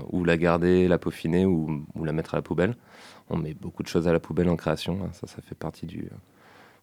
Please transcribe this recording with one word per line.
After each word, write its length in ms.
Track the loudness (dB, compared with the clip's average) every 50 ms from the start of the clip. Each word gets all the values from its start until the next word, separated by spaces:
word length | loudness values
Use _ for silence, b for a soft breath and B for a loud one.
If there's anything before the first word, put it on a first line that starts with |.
| -8 -4
ou 120 | -2 0 2
la 140 | 4 4
garder, 500 | 4 4 4 4 4 4 6 6 6 6
la 100 | 4 4
peaufiner 480 | 2 0 -4 -6 -4 -2 0 2 4 4
ou, 380 | 4 4 2 0 -2 -4 -6 -6 -10 -8
ou 80 | -6 -4
la 100 | -4 -2
mettre 200 | -4 -4 -4 -4
à 40 |
la 40 | -4
poubelle. 340 | -4 -2 0 0 0 0 -2 B B B B B B B B B B B
On 80 | -4
met 160 | -4 -4 -6 -8
beaucoup 280 | -10 -12 -12 -10 -10
de 60 | -6
choses 200 | -2 0 0 2
à 60 | 4 2
la 60 | 2
poubelle 300 | 0 0 0 2 2 2
en 60 | 2
création, 440 | 0 0 -2 -2 -2 -2 -4 -4 -4 -6
hein, 60 | -8 -10
ça, 140 | -10 -14
ça 140 | -16 -16 -16
fait 140 | -16 -16 -14
partie 300 | -10 -10 -10 -10 -10 -12
du, 160 | -12 -10 -10
euh, 140 | -12 -12 -14 -18 -20 b b b b b b b b b b b